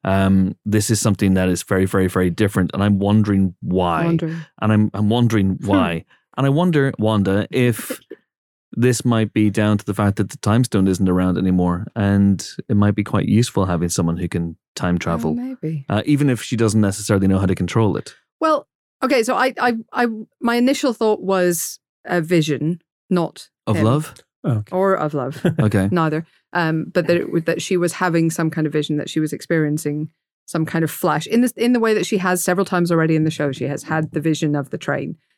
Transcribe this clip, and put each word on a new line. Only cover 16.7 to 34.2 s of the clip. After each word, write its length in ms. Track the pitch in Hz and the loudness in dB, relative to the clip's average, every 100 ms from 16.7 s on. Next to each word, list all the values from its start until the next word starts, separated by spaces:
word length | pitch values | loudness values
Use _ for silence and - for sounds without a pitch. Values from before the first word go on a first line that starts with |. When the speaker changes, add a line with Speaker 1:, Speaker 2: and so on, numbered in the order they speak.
| 107 | 2
Speaker 1:
necessarily 460 | 101 92 - 101 95 | 2 0 -2 0 2
know 100 | 95 | 2
how 60 | 95 | 0
to 80 | 92 | 0
control 420 | 90 113 110 60 | -2 0 0 -2
it. 180 | - - _ - | -8 -18 _ -4
Speaker 2:
Well, 280 | 320 302 - _ _ _ | 0 0 -4 _ _ _
okay, 200 | 254 262 | 0 0
so 120 | 226 190 | 2 0
I, 180 | 254 214 | 0 0
I, 140 | 247 226 - | -2 -2 -4
I, 160 | - 240 220 220 _ | -2 -2 -4 -12 _
my 160 | 233 240 | -2 2
initial 380 | 247 285 285 | 2 2 0
thought 280 | 226 220 214 | 0 0 0
was 580 | 185 190 180 170 - - _ _ - | 0 2 2 0 -6 -12 _ _ -4
a 160 | 175 | -2
vision, 600 | 160 175 151 143 151 175 _ _ - | 2 2 2 0 -2 -4 _ _ -2
not 400 | 180 165 - - _ - | -2 -2 -8 -20 _ -2
Speaker 1:
Of 80 | 95 | 2
Speaker 2:
him. 100 | 110 | 2
Speaker 1:
love? 280 | 143 160 - _ _ | 2 -2 -12 _ _
Speaker 3:
Okay. 320 | 208 110 104 185 | -4 -2 -2 0
Speaker 2:
Or 200 | 190 190 | 0 2
of 180 | 151 | -2
love. 320 | 147 131 160 175 | -4 -6 -2 -2
Speaker 1:
<laughs> 60 | 160 | 2
Okay. 280 | 107 104 98 | 2 2 2
Speaker 2:
Neither. 340 | 175 160 156 165 _ _ | 2 0 -2 -6 _ _
Um, 320 | 175 165 160 160 | -2 -2 -2 -2
but 140 | 180 165 | -2 0
that 100 | 170 | 0
it 140 | - | 0
would, 140 | 170 165 | -2 -2
that 160 | 160 | -4
she 160 | - 185 | -2 -2
was 160 | 170 | -2
having 380 | - 180 165 165 | -2 0 2 0
some 180 | 160 160 | 0 -2
kind 160 | 156 151 | -2 -2
of 80 | |
vision, 240 | 151 147 147 | -2 -2 -4
that 120 | - | -4
she 100 | 160 | -4
was 140 | 156 | -4
experiencing 760 | - - 165 151 151 147 147 156 _ _ _ - | -4 -2 0 0 -2 -4 -6 -8 _ _ _ -8
some 200 | 160 160 | -4 -2
kind 180 | 165 | 0
of 60 | 160 | -2
flash 380 | - 170 151 - | -2 -2 -2 0
in 140 | 233 | 0
the, 120 | 247 - | 0 0
in 160 | 240 | 0
the 60 | 247 | 2
way 140 | 220 | 2
that 120 | 214 175 | 0 0
she 100 | 202 | -2
has 260 | 185 180 | 0 0
several 220 | - 185 190 | 0 -2 0
times 260 | 180 175 | 0 2
already 240 | 165 160 160 | 2 2 2
in 80 | 156 | 0
the 40 | |
show. 220 | 156 147 | -2 -4
She 140 | 131 127 | -4 -6
has 180 | 143 | -6
had 280 | - 160 156 | -4 -4 -4
the 60 | |
vision 360 | 151 | -4